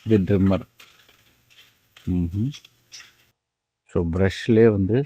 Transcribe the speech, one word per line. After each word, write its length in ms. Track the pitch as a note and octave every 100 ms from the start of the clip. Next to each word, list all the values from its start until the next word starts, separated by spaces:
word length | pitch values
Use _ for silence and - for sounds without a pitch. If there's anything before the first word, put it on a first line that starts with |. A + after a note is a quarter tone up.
| G#2+
இது 120 | G#2+
ட்ரிம்மர். 480 | F2+ G2+ G2 F#2+ - _ - _ _ _ _ _ _ - _ _ _ - -
ம்ஹும். 400 | F2+ E2+ F#2+ C3 - - _ _ - - _ _ _ _ _ _ _ _
So, 40 | F#2+ E2+
ப்ரஷ்லே 600 | F2 F#2+ - - A2 A2+
வந்து 260 | G2+ F#2+ A#2+